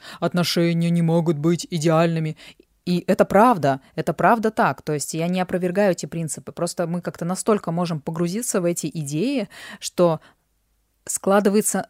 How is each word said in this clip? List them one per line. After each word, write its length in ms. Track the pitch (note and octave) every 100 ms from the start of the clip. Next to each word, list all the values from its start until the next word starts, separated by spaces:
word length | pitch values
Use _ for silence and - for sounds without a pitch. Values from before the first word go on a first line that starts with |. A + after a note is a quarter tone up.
| - -
отношения 720 | F3 F3+ E3+ F3+ E3+ E3+ E3+
не 120 | E3+
могут 360 | E3 E3+ E3+ D3
быть 280 | D#3+ F3 -
идеальными. 680 | E3+ D#3 D#3+ E3+ E3 D#3 D#3 - - _ _ -
И 160 | F3 -
это 160 | F#3+ F#3+
правда, 560 | G3 A#3+ G3+ C#3 C3+ - -
это 160 | D#3
правда 400 | D#3 E3+ A#3+ A3
так. 300 | A3 F#3+ C3+
То 100 | -
есть 220 | D3+ - D#3
я 120 | E3+
не 140 | F#3
опровергаю 500 | F3+ F#3 F3+ F3+ G3+
эти 160 | E3+ D#3+
принципы. 460 | E3 D#3+ - -
Просто 340 | - E3+ - E3+
мы 140 | F3
как-то 240 | F3 - E3+
настолько 480 | F#3 - G#3 -
можем 280 | E3 F3 D#3+
погрузиться 600 | E3 E3 F3 G3+ B3 G#3
в 40 | F3
эти 240 | E3+ D#3 E3
идеи, 540 | C#3 D3+ A#3 C#4 G3 - - G#3+
что 400 | - - F3 D#3 - _ _ _ _ _ _ _ -
складывается 840 | - - G3 G3+ G#3 - G3 -